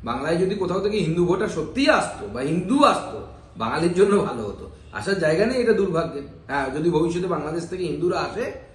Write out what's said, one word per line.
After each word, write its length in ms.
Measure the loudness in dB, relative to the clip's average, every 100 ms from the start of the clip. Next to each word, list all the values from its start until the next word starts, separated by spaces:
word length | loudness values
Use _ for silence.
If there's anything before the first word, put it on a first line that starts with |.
বাংলায় 340 | -6 -4 0 2
যদি 180 | 0 0
কোথাও 240 | -2 0
থেকে 180 | 0 0
হিন্দু 280 | 0 2 2
ভোটার 220 | 2 0
সত্যিই 420 | -2 -4 0 4
আসতো 380 | 4 2 -6 -10
বা 140 | -6
হিন্দু 420 | -2 -2 2 6
আসতো, 440 | 6 4 -2 -10 -12 -18 -20 -6
বাঙালির 360 | -4 0 0
জন্য 260 | 4 6 6
ভালো 240 | 2 -4
হতো, 280 | -8 -10 -14 -18 -12
আসার 260 | -8 -2 0
জায়গা 260 | 2 4 2
নেই, 160 | 2
এটা 120 | 2
দুর্ভাগ্যের। 500 | 4 2 0 -2 -6 -12 -16 -6
হ্যাঁ, 220 | -4 -4
যদি 200 | 0 0
ভবিষ্যতে 380 | 2 0 0 -2
বাংলাদেশ 360 | -4 -4 -6 -6
থেকে 140 | -6
হিন্দুরা 360 | -6 -2 -2 -2
আসে 320 | -4 -6 -6 -8 -16